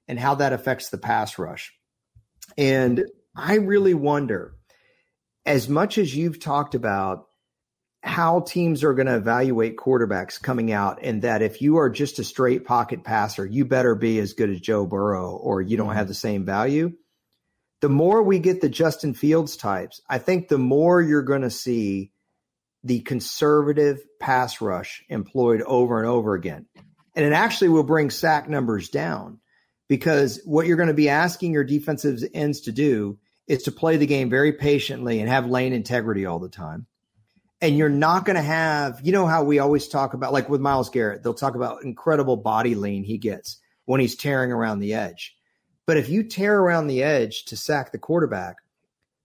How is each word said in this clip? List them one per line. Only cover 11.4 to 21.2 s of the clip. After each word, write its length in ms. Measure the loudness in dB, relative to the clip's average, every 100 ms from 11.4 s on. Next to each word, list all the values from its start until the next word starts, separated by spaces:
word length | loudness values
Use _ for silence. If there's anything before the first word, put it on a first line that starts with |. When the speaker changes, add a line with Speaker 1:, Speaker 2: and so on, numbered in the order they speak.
Speaker 1:
if 180 | 0 0
you 160 | 2 4
are 140 | 2
just 280 | 0 -4 -4
a 60 |
straight 400 | -8 -2 0 0
pocket 400 | 0 -2 0 -6
passer, 400 | -4 -2 -2 -4
you 200 | -4 -2 0
better 280 | 2 2
be 240 | 2 0 0
as 140 | -2
good 160 | -2 -2
as 100 | -2
Joe 260 | -2 -2 -2
Burrow 460 | -2 0 -2 -4 -6
or 240 | -4 -4
you 160 | -2 -2
don't 120 | -2
Speaker 2:
Mm-hmm. 80 | -2
Speaker 1:
have 100 | -4
the 60 |
same 300 | -4 -4 -4 -2
value. 460 | -2 0 0 -2 -4 _ _ _ _ _ _ _ _
The 80 | 0
more 340 | 4 4 4
we 160 | 4 2
get 200 | 2 0
the 80 | 0
Justin 460 | 0 0 0 -6
Fields 420 | -2 2 2 0 -4
types, 440 | -4 -4 -6 -12 -8
I 100 | -4
think 300 | -2 -2 0
the 100 | 0
more 420 | 2 2 4 4
you're 220 | 4 2